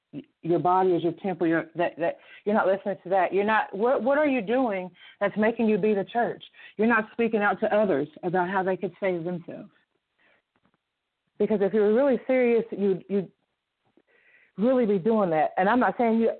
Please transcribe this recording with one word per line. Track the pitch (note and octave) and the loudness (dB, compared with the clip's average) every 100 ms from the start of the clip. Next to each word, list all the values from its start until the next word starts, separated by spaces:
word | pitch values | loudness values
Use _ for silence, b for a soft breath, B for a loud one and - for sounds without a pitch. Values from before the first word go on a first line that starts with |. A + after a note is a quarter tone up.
| _ C#3+ - _ | _ -18 -18 _
Your | E3 E3+ | -2 0
body | D#3 F#3 F#3+ | 2 2 2
is | E3+ | 2
your | E3 E3 | -2 -4
temple. | G3 E3+ E3 | -6 -2 0
You're, | E3 D#3 D#3 | 0 -2 -4
that, | F3 - | -6 -4
that, | E3+ - B B | -6 -6 B B
you're | - | -2
not | G#3 F3+ | 0 2
listening | F#3+ G#3 F#3+ | 0 -4 -8
to | E3+ | -2
that. | F#3+ F3 | 0 0
You're | F#3+ | 0
not. | G#3 A3 - | 0 0 -2
What, | F#3+ A#3 C4+ | -2 0 0
what | A3 C#4 | 0 0
are | D4+ | 0
you | C4 | 0
doing | F#3 B3 B3+ F#3+ F3+ B B B | -2 -2 -2 -4 -8 B B B
that's | G3+ G3 | -4 0
making | G#3+ A#3 A3+ | 0 0 0
you | G#3+ | 2
be | G#3+ | 0
the | G3+ | 0
church? | F#3+ A#3 G#3+ - - B B - | -2 -4 -4 -6 -14 B B -2
You're | G#3+ | 2
not | A#3 A3 | 2 0
speaking | - A#3 A3 | -2 -2 0
out | G#3 F#3+ | 0 0
to | A3 | 0
others | G#3 G#3 D3 D3+ - | 0 2 0 -2 -6
about | F3+ F3+ F3 | -4 -2 -2
how | G3 | -2
they | F#3 F#3 | -2 -4
could | G3 - | -6 -6
save | G3 F3+ | -4 -4
themselves. | E3 F3+ F3 C3+ G3+ _ _ _ _ _ b b _ _ _ _ _ _ _ _ _ - | -4 -8 -10 -16 -18 _ _ _ _ _ b b _ _ _ _ _ _ _ _ _ -4
Because | G#3 G#3 | -2 0
if | G3 | 0
you | G#3 | 2
were | G#3 | 2
really | G#3+ C#4+ A#3 - | 4 2 0 0
serious, | C4 A#3+ A#3 A3+ | 2 2 2 0
you'd, | - G3 F3+ - | -2 -2 -2 -2
you'd | G3 E3+ - _ _ _ _ _ _ _ b b b b - | -4 -4 -10 _ _ _ _ _ _ _ b b b b -2
really | A3 C4 | 2 2
be | A#3 G3+ | 2 2
doing | F#3+ A3 F#3+ | 2 2 2
that. | D#3 D3 - | 0 0 0
And | F#3+ | 2
I'm | B3 | 2
not | G#3 F#3 | 2 0
saying | A#3+ A3+ | 0 2
you, | A3+ - | 0 -2